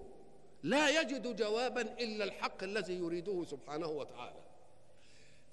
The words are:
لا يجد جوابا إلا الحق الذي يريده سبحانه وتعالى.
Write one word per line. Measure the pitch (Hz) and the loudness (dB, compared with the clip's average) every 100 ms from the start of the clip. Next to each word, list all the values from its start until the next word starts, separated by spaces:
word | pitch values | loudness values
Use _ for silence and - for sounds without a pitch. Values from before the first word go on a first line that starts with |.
| - - - - - - | -10 -14 -14 -14 -16 -4
لا | 143 269 294 311 | 4 8 8 8
يجد | 240 262 226 208 | 4 2 0 2
جوابا | 214 220 254 240 | 4 4 4 2
إلا | 220 233 233 214 | 0 0 -2 2
الحق | 196 - 247 233 | 0 0 -2 -2
الذي | 190 208 180 | -2 0 0
يريده | 180 165 175 170 185 | 0 0 0 0 0
سبحانه | 160 139 - 147 165 | -2 -6 -4 -2 0
وتعالى. | 151 127 120 117 - - - - - - - - - - - - | -2 -4 -6 -10 -10 -16 -16 -16 -16 -16 -16 -16 -16 -16 -16 -8